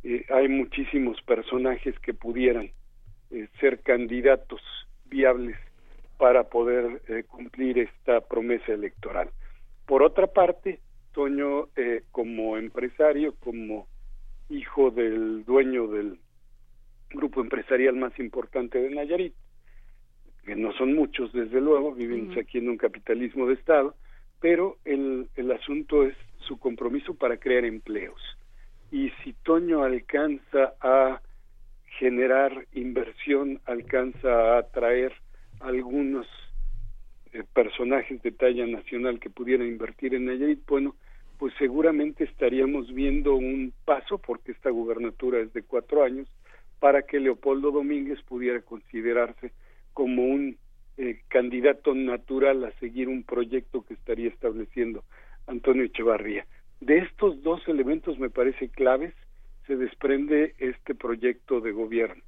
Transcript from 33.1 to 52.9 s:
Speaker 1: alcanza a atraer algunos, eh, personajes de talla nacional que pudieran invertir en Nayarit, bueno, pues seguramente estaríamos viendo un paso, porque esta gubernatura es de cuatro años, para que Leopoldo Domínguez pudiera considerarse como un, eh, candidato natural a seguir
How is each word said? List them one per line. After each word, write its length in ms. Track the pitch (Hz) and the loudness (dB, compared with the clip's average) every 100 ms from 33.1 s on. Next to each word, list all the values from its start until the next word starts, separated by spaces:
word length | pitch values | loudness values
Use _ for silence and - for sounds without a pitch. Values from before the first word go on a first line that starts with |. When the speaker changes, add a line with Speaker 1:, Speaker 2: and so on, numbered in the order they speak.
| - - 139 139 135 - | -8 0 0 0 -6 -6
Speaker 1:
alcanza 880 | 120 117 131 127 123 135 117 113 120 | -8 -2 -2 -2 -2 2 4 6 4
a 20 | |
atraer 540 | 113 131 120 123 127 - - - - 104 | 2 -2 2 2 0 -4 -20 -20 -20 -14
algunos, 680 | 131 127 123 139 139 135 117 - - - - - - - - - - | -6 -4 -2 -2 0 -2 -6 -16 -10 -4 -4 -4 -8 -12 -16 -20 -18
eh, 100 | 117 104 | -16 -2
personajes 680 | - 110 - 123 135 - 131 | 2 2 0 -2 -2 -2 -6
de 80 | 120 | -8
talla 340 | 107 127 123 120 | 2 2 2 -2
nacional 540 | 110 - 120 127 120 | -6 -8 -4 -4 -4
que 100 | - | -10
pudieran 380 | - 123 127 120 | -10 0 2 0
invertir 480 | 113 113 - 135 127 | -6 -8 -6 -4 -2
en 100 | 127 | -2
Nayarit, 400 | 127 147 147 - | -2 0 -2 0
bueno, 280 | 139 139 - - - - - | 0 0 -6 -20 -20 -20 -8
pues 160 | 135 - | -8 -2
seguramente 640 | 135 135 160 151 151 147 | 0 4 4 4 -2 -2
estaríamos 680 | 156 - 127 131 135 143 120 | -6 0 0 2 0 0 -6
viendo 420 | 127 139 139 143 135 | -2 0 2 2 2
un 380 | 131 135 127 - - | 0 -4 -6 -8 0
paso, 320 | 139 - 202 | 0 0 -8
porque 340 | - 160 - | -6 -8 -8
esta 160 | 120 139 | -4 -2
gubernatura 720 | 117 113 113 117 - 127 123 | -2 -2 -2 -4 -4 -2 0
es 140 | 110 | -2
de 80 | 117 | -8
cuatro 400 | - 127 117 151 | -4 -4 0 2
años, 240 | 135 131 135 - - - - - | 2 0 -12 -18 -20 -20 -20 2
para 240 | 143 139 | 4 4
que 160 | 139 143 | 2 0
Leopoldo 520 | 131 117 139 135 143 | 0 0 0 0 2
Domínguez 500 | 143 143 147 139 139 | 0 -2 -4 -4 -8
pudiera 380 | - 123 123 120 | -8 -4 -2 -2
considerarse 880 | - 117 _ 113 117 120 117 - 123 - - - - | -6 -18 _ -6 0 0 0 -4 -16 -16 -20 -20 -16
como 300 | - 131 127 | -4 0 2
un, 340 | 127 139 139 120 - - - - | 2 0 -2 -8 -20 -20 -20 -8
eh, 220 | 127 113 - | -8 -8 0
candidato 680 | 131 123 123 135 143 - | 2 2 4 4 4 0
natural 680 | 135 131 123 - 135 139 135 | 0 -2 -4 -4 2 2 2
a 80 | 120 - | -2 -8
seguir 300 | 123 | -10